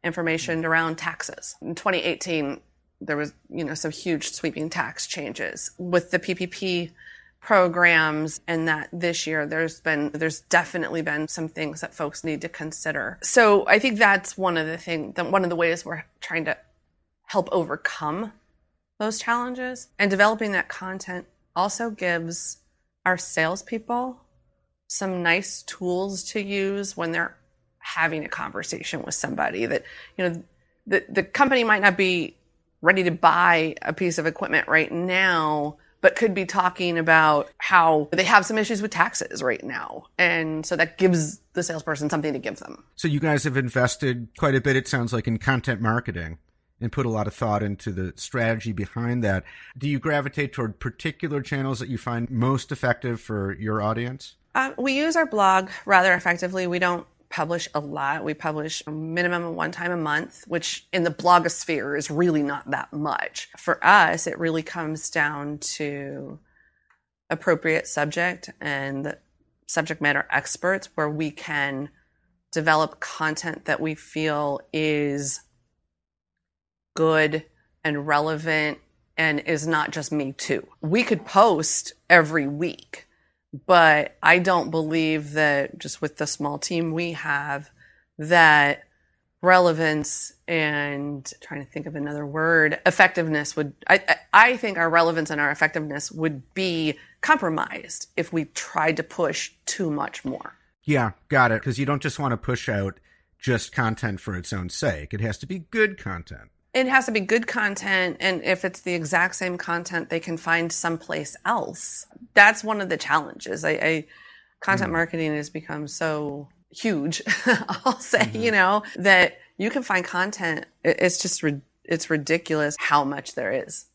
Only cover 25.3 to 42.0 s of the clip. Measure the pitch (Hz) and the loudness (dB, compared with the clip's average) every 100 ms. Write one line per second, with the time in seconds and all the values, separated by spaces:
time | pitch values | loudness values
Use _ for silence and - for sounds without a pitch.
25.3 | 175 196 - - - 180 180 196 190 - | 2 0 -12 -14 -6 -2 -2 -2 -6 -6
26.3 | 226 196 202 196 196 196 - 170 170 170 | -6 -4 -2 -2 -2 -6 -6 -4 -2 -4
27.3 | - _ _ _ _ - 175 160 160 - | -8 _ _ _ _ -8 -2 0 0 -6
28.3 | - - 202 - - - 147 - - - | -8 -8 -8 -8 -8 -8 -8 -6 -6 -4
29.3 | - 71 90 113 143 - - - - 180 | -2 -2 -2 -2 -2 -6 -20 -16 -4 -4
30.3 | 170 - _ _ _ - 196 - 196 - | -4 -12 _ _ _ 0 0 2 -2 -2
31.3 | - 277 262 226 208 202 190 190 180 156 | 2 4 4 4 4 4 4 2 2 -2
32.3 | _ _ _ _ _ 160 190 175 170 170 | _ _ _ _ _ 4 4 2 4 4
33.3 | 165 175 170 160 - - 156 175 165 160 | 6 6 4 2 -4 -6 -2 -2 0 -2
34.3 | 160 - 156 - 156 156 170 180 185 190 | -4 -2 0 2 2 2 -2 -2 2 2
35.3 | 170 156 151 147 - _ _ 190 180 226 | 2 2 0 -2 -8 _ _ 2 4 0
36.3 | 185 185 202 180 - 180 165 165 160 156 | 0 -2 0 0 0 -2 0 4 6 6
37.3 | 151 - _ - 185 165 156 147 175 190 | 4 0 _ 2 4 6 4 2 0 6
38.3 | 220 185 220 214 214 208 170 175 - - | 6 6 -2 0 -2 -4 -4 -6 -6 -8
39.3 | - 127 113 107 127 - - - - 180 | -4 -4 -4 -6 -10 -10 -14 -14 -2 0
40.3 | 170 160 156 156 170 165 - 190 170 156 | 0 -2 -6 -4 -2 -2 2 4 4 0
41.3 | - _ - 175 160 156 143 | -6 _ -6 -6 -6 -6 -4